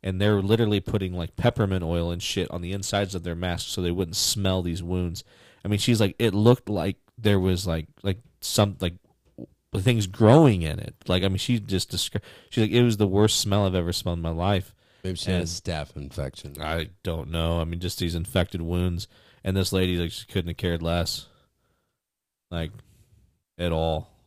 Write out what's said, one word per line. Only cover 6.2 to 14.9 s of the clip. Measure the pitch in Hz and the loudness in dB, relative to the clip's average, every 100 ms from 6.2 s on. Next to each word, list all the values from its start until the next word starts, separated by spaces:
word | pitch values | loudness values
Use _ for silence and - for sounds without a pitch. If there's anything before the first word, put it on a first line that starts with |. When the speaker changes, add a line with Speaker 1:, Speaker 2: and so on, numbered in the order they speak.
| 117 | 0
Speaker 1:
looked | 98 110 127 - | 4 6 4 2
like | 104 82 - _ - | -2 -2 -4 _ -4
there | 107 101 | 2 4
was, | 92 90 95 | 4 0 0
like, | 82 78 _ | -4 -4 _
like, | 98 92 - _ | -4 -4 -8 _
some, | - - 104 92 | -6 2 2 2
like, | 90 87 _ _ _ - | -6 -6 _ _ _ -18
w-, | 60 _ _ 104 | -18 _ _ -2
things | 98 117 98 | 2 2 0
growing | 95 107 135 156 98 | 4 8 10 8 6
in | 80 76 | 0 -4
it." | - - - | -8 -14 -2
Like, | 90 | 0
I | 95 | 0
mean, | 95 | -2
she | - 120 | 0 -2
just | 101 95 - | 0 -4 -2
descri-, | - - - - - - | -6 -4 -6 -10 -20 -8
she's | - | 0
like, | 107 | 2
"It | 117 | 4
was | 123 107 | 4 4
the | 104 | 2
worst | 98 107 - | 6 4 4
smell | - 98 101 | 0 2 2
I've | 92 | 2
ever | 85 | 0
smelled | 87 - 85 | -2 -2 -4
in | |
my | 82 | -4
life." | 82 90 101 87 _ _ | -2 0 0 -2 _ _